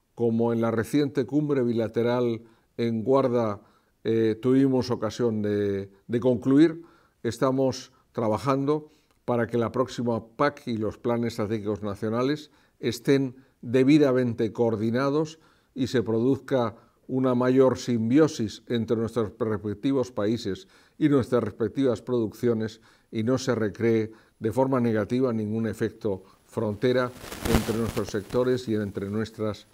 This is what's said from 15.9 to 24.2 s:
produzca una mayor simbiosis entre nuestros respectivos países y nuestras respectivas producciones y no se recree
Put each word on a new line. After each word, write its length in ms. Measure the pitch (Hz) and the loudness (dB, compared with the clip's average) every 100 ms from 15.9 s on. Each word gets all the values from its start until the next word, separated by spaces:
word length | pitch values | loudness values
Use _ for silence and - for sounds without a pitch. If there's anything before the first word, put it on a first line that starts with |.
| 131 | 0
produzca 760 | 113 113 123 131 - 135 117 - _ _ - | 0 0 2 0 0 0 0 -4 _ _ -6
una 280 | 131 131 | -2 0
mayor 440 | 123 127 131 131 120 | 2 4 6 4 4
simbiosis 840 | - 117 113 139 151 - 107 - - | -2 -2 2 4 4 2 -6 -8 -4
entre 300 | 120 110 113 | -4 0 -2
nuestros 360 | 113 123 104 - | -2 -2 -4 -2
respectivos 760 | 110 104 104 101 139 139 123 | -4 -2 -4 -4 -2 0 -2
países 560 | - 104 120 101 92 - _ _ - | -2 -2 -2 -4 -8 -10 _ _ -2
y 100 | 156 | 2
nuestras 340 | 139 113 123 | 2 2 0
respectivas 600 | 107 - 107 - 135 110 | 0 -2 -4 0 0 0
producciones 800 | - 123 107 - 120 113 110 - _ _ _ | -2 -2 -2 -2 0 0 -2 -8 _ _ _
y 120 | 113 | -4
no 160 | 110 127 | 0 0
se 160 | 135 | 0
recree 580 | 113 107 - 113 113 110 - | -2 -2 0 2 2 0 -8